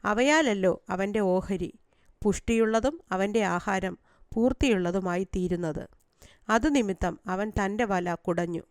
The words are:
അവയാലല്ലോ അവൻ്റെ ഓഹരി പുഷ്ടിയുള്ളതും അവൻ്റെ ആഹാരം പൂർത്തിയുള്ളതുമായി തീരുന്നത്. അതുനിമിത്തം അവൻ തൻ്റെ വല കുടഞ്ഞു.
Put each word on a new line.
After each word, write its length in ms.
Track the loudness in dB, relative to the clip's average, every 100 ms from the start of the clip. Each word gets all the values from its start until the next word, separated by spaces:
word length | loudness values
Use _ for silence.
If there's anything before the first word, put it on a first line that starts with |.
അവയാലല്ലോ 640 | 0 2 4 4 4 2 2 0 -4
അവൻ്റെ 280 | -4 -2 0 2
ഓഹരി 360 | 0 0 -4 -6 -10 _ _ _ _
പുഷ്ടിയുള്ളതും 720 | -2 0 0 2 2 2 0 -4 -6
അവൻ്റെ 320 | -2 0 0 0
ആഹാരം 400 | -2 -2 -4 -4 -8 _ _ -8
പൂർത്തിയുള്ളതുമായി 920 | 0 0 2 2 2 2 0 -2 -2
തീരുന്നത്. 580 | -4 -4 -2 -2 -2 -6 -10 -18 _ _ -20 -20 0
അതുനിമിത്തം 680 | 2 4 2 2 -2 -4 -4 -6
അവൻ 200 | -4 -2
തൻ്റെ 340 | -2 -2 -2
വല 300 | 0 0 -2 -4 -2
കുടഞ്ഞു. 360 | -2 -2 -6 -10